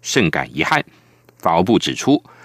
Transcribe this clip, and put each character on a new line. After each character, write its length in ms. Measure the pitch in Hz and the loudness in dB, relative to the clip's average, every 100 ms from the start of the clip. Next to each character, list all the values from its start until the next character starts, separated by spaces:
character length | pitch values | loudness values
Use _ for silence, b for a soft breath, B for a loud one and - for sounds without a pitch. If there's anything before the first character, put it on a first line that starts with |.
甚 260 | - 135 85 | -4 0 0
感 180 | 73 - | -2 -6
遗 120 | - | -4
憾。 200 | - 151 - b b b b _ | -2 -2 -4 b b b b _
法 220 | - 82 | 0 2
务 40 | |
部 140 | 95 110 | 2 2
指 160 | - | 0
出， 300 | 65 - 147 - B | -4 0 0 -2 B